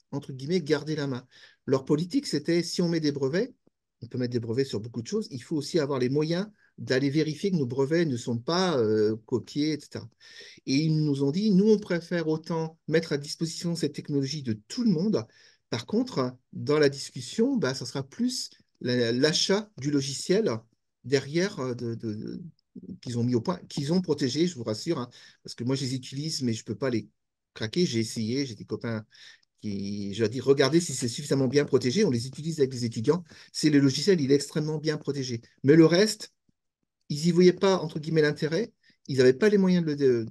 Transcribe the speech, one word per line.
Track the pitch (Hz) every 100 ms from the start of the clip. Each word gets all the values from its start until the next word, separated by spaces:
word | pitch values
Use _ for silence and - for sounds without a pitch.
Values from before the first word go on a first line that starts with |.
| _
entre | 139 143
guillemets, | 131 139 185
garder | 143 147 147 151
la | 139
main. | 123 127 - - _ -
Leur | 131 131
politique, | 151 180 277 -
c'était, | 147 - 170
si | 170 -
on | 175
met | 165
des | 151
brevets, | 143 135 170 254 - _ _ _ _
on | 117
peut | 127
mettre | 123
des | 123
brevets | 113 113 135
sur | 107
beaucoup | 113 120
de | 117
choses, | 208 202
il | 123
faut | - 160
aussi | 135 175
avoir | 143 139
les | 127
moyens | 143 156 170 214 - _ -
d'aller | 117 151 143
vérifier | 147 151 151 202
que | 185
nos | 127
brevets | 127 139 165 165
ne | 123
sont | 127 117
pas, | 120 170 185 143
euh, | 110 110 107 110 -
copiés, | 120 - 147 151
et | 147
cetera. | - 107 110 _ - - - - -
Et | 135
ils | 160 156
nous | 151 135
ont | 139
dit, | 160 214
nous, | 185 214
on | 208
préfère | 208 170 165 175 156
autant | 156 - 165 160 165 -
mettre | 160 165
à | 147
disposition | 143 - 160 - 175 165
cette | 147
technologie | - - 143 135 156
de | 127 107 -
tout | -
le | 233
monde. | 156 208 156 - _ _ _ _
Par | 120 -
contre, | 202 254 - 127 127 _
dans | - 120 151
la | 143
discussion, | 139 - - 120 - 247 262
bah, | 135 135
ça | 120
sera | 143
plus | 135 - 247 254 - - _ _
la, | - 123 117
l'achat | 123 151 175 - 202 208 -
du | 135
logiciel | 143 139 131 - 190 208 113 - _ _ _
derrière, | 123 135 127 160 196 214
euh, | 127 120
de, | 120
de, | 117 113 107
de, | 113 - 160 - _ - - -
qu'ils | - 120
ont |
mis | 120 123
au |
point, | 110 180 -
qu'ils | - 143
ont | 180
protégé, | 180 143 135 143 175
je | 127
vous |
rassure, | 110 107 - -
hein, | 123 - - _
parce | -
que | -
moi, | 120 135
je |
les | 135
utilise, | 131 - 135 156 160
mais | 123
je | 110 -
peux |
pas | 104 139
les | 117 - _ _ _ _
craquer. | - 110 175 175
J'ai | 117
essayé, | 110 - 110 131 135
j'ai | 104
des | -
copains | 107 120 113 104 - - - _ _
qui, | 107 101 98 104 101 98
je |
leur | 110
dis, | 127
regardez | 120 139 135 160
si | 175 131
c'est | 123
suffisamment | - 147 139 131
bien | 139 143
protégé. | 131 123 160
On | 208
les | 120 127
utilise | 135 156 156
avec | 131
les | 127
étudiants. | 120 113 113 170 - - -
C'est | - 156
le | 143
logiciel, | 139 139 147 185
il | 131
est | 139
extrêmement | - 165 151 156
bien | 156 156
protégé. | - 139 127 117 - _
Mais | 131 160
le | 160
reste, | 175 214 - - _ _ _ _ _ _ _ -
ils | 147 165
y |
voyaient | 170 180
pas, | 175 196 185
entre | 156 160
guillemets, | 151 160
l'intérêt. | 151 151 151 160 233 _ _ _ -
Ils | 131
n'avaient | 127
pas | - 214
les | 202
moyens | 185 180 160
de |
le, | 147
de, | 139 120 113